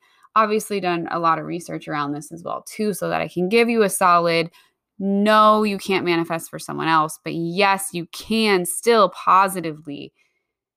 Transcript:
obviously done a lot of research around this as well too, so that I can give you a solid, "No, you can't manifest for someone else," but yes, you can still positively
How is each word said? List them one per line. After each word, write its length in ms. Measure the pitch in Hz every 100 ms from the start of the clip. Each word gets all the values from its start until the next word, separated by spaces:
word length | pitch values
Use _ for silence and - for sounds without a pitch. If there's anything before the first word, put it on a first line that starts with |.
| _ _ _ 214
obviously 440 | 214 214 - 202
done 280 | 180 170 170
a 80 | 170
lot 180 | 165 160
of 80 | 151
research 420 | 170 165 160 165
around 260 | 151 143
this 180 | 147 160
as 120 | 170
well 200 | 170 -
too, 300 | - - 214
so 160 | 180 170
that 120 | 165
I 60 | 165
can 220 | 170 180
give 200 | 233 233
you 140 | 233
a 60 | 202
solid, 600 | - 185 175 170 165 165 - _ _ _ -
"No, 640 | 196 196 214 214 214 214
you 140 | 214 196
can't 260 | - 190
manifest 460 | 175 165 165 165 -
for 100 | 160
someone 300 | - 147 151
else," 300 | 160 156 -
but 100 | 160
yes, 560 | 151 170 175 196 190 -
you 120 | 175 165
can 540 | - - 220 220 185 175
still 440 | - 233 226 185
positively 1000 | - - 185 196 185 165 151 156 143 135 _ _ _ _ _ _